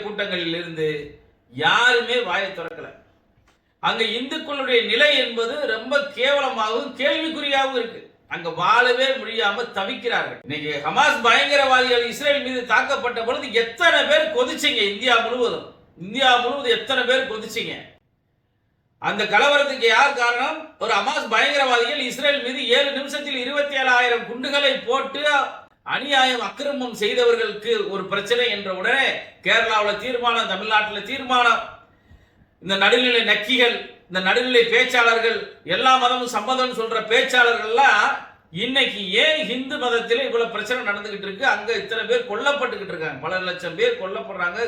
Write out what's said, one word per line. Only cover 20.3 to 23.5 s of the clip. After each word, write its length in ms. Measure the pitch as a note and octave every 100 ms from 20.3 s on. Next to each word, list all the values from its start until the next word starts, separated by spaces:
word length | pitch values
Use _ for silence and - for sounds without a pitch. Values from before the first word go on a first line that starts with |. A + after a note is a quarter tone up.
| A#3+ C#4 D#4 - -
ஒரு 100 | G#3 G#3
ஹமாஸ் 340 | G#3+ D4 B3+
பயங்கரவாதிகள் 720 | A3+ C#4 C#4+ C4 A#3+ A#3+ D4 B3+
இஸ்ரேல் 340 | A3 C#4+ -
மீது 160 | A#3+ C#4 A#3
ஏழு 220 | C4 C#4 C4+
நிமிஷத்தில் 420 | - D4 C#4+ C4
இருபத்தி 300 | B3